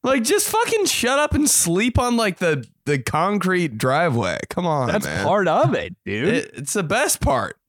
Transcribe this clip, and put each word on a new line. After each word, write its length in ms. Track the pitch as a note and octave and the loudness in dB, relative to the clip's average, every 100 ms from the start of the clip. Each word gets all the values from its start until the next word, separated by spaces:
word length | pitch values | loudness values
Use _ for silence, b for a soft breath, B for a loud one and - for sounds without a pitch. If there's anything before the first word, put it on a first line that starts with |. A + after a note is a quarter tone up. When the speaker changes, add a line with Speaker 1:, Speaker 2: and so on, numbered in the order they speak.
Speaker 1:
Like, 180 | B3 C4+ | 0 0
just 260 | A3 G4+ - | 2 0 0
fucking 360 | G#4+ A#4 A4+ F#4+ | 0 0 0 0
shut 320 | - A#3 C#4 | 0 0 2
up 160 | D4+ | 2
and 160 | - D4 | 2 2
sleep 480 | - E3+ F3 A#3+ A#3+ | 2 2 2 2 2
on, 180 | B3 A#3+ | 2 2
like, 220 | G#3+ F3 | 0 0
the, 260 | F3 D3+ A#2 _ - | 0 0 -4 _ -2
the 140 | C#3+ | -2
concrete 760 | A#2 D3+ F3+ G#3 F#3 F3+ E3+ G#2+ | 0 0 0 0 0 0 0 0
driveway. 640 | B2+ C#3 E3+ A#2 F#2 D#2 - | 0 2 2 2 0 -4 -6
Come 160 | - F3+ | -4 -2
on, 200 | D3+ B2+ | 0 0
Speaker 2:
That's 160 | G#3+ G3+ | -2 -2
Speaker 1:
man. 200 | D#2 G2+ | -2 0
Speaker 2:
part 220 | G3 F#3 | 2 2
of 260 | D#3+ G#3+ | 2 2
it, 220 | F#3+ E2 - - | 0 -4 -10 -6
dude. 220 | G2+ D3+ | -2 0
Speaker 1:
It, 240 | F#3+ - | 0 -4
it's 200 | - C#3+ | -10 -6
the 100 | G#3 | -4
best 380 | D#3+ A3 D#4 - | -2 -2 0 0
part. 360 | G3+ C3 - - | 0 0 -2 -10